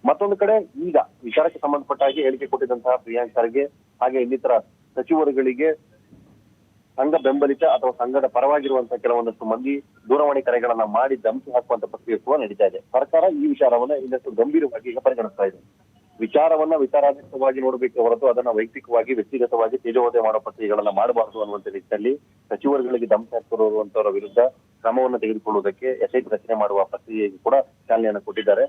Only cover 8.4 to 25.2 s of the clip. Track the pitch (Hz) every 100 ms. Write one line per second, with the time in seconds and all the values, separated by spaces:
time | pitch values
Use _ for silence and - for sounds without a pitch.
8.4 | 139 147 139 131 120 120 120 120 117 113
9.4 | 110 113 131 143 _ _ 110 139 147 139
10.4 | 135 120 120 113 107 110 135 131 110 127
11.4 | 139 123 120 117 113 - - 107 127 147
12.4 | 110 101 101 92 _ 127 139 160 185 151
13.4 | 147 139 135 120 127 143 131 127 135 110
14.4 | 127 156 143 - 123 120 131 123 110 -
15.4 | 98 - _ _ _ _ _ - 113 151
16.4 | 160 160 156 160 131 147 143 139 - 135
17.4 | 135 131 131 127 127 123 117 117 131 120
18.4 | 123 110 110 131 123 120 117 123 101 135
19.4 | 120 117 113 127 120 123 120 120 110 107
20.4 | 110 104 107 104 104 98 117 120 110 110
21.4 | 104 101 101 95 _ 107 110 143 _ _
22.4 | _ 104 139 139 123 120 113 107 113 117
23.4 | - 110 110 107 104 107 104 101 101 107
24.4 | 127 _ _ _ 113 123 127 127